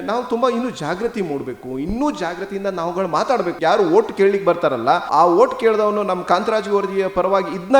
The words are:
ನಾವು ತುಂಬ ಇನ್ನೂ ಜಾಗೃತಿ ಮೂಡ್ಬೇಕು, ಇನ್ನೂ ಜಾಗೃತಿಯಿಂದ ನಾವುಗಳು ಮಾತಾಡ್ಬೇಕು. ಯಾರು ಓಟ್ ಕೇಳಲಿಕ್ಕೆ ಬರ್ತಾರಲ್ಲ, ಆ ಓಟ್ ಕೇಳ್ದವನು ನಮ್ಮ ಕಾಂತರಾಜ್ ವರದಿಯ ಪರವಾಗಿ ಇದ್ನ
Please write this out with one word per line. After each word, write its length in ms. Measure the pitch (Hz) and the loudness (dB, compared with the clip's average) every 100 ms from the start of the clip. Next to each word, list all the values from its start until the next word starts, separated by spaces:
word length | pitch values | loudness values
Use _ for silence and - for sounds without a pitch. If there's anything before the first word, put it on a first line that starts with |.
ನಾವು 220 | 180 226 | -4 -4
ತುಂಬ 240 | 247 233 254 | -2 0 0
ಇನ್ನೂ 220 | 233 254 | 0 -4
ಜಾಗೃತಿ 520 | - 151 185 226 226 | -6 -6 -4 -4 -4
ಮೂಡ್ಬೇಕು, 560 | 175 139 131 120 127 131 | -4 -4 -6 -10 -10 -8
ಇನ್ನೂ 320 | 151 220 294 | -4 -2 -2
ಜಾಗೃತಿಯಿಂದ 560 | 202 170 175 190 196 196 | -2 -6 -6 -8 -6 -6
ನಾವುಗಳು 420 | 185 165 175 190 | -4 -4 -4 -2
ಮಾತಾಡ್ಬೇಕು. 500 | 151 214 247 175 165 | -2 0 0 0 0
ಯಾರು 280 | 160 202 180 | 2 2 4
ಓಟ್ 220 | 185 220 | 4 2
ಕೇಳಲಿಕ್ಕೆ 340 | - 196 202 175 | 2 2 4 0
ಬರ್ತಾರಲ್ಲ, 420 | 170 156 127 117 | 2 0 0 2
ಆ 380 | 120 - 143 175 | 2 2 4 6
ಓಟ್ 340 | 170 - - | 6 4 4
ಕೇಳ್ದವನು 420 | 226 214 214 208 | 0 2 0 0
ನಮ್ಮ 200 | 196 180 | -2 -4
ಕಾಂತರಾಜ್ 460 | 175 180 208 220 202 | 0 0 2 -2 0
ವರದಿಯ 400 | 202 196 190 190 | -2 0 -2 -2
ಪರವಾಗಿ 480 | 190 180 196 180 190 | 0 0 0 0 -8
ಇದ್ನ 200 | 180 | 2